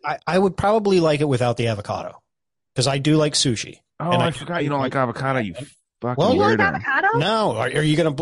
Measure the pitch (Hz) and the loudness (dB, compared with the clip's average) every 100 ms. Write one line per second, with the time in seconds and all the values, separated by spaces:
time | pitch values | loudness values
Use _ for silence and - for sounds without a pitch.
0 | 147 143 - 180 196 - 202 226 202 185 | -6 -8 -2 0 2 2 2 2 2 4
1 | 160 143 151 123 120 117 117 104 - 90 | 4 2 2 2 0 0 -2 -4 -6 -8
2 | 87 - _ _ _ _ _ - 139 139 | -10 -16 _ _ _ _ _ -4 0 0
3 | 147 156 151 - 139 107 - - _ - | 2 2 2 0 0 -2 -6 -16 _ -8
4 | 160 175 170 151 147 175 147 143 131 139 | -2 0 0 -4 -6 -4 -2 -2 -2 -2
5 | 123 113 135 131 101 - - _ _ _ | -2 -2 -2 -2 -4 -8 -14 _ _ _
6 | 120 127 202 294 415 427 392 381 - 269 | -6 0 2 4 2 2 0 -2 -4 0
7 | 381 453 180 220 196 110 123 147 151 151 | 0 0 0 0 0 0 -2 0 0 2
8 | 160 139 | 2 -2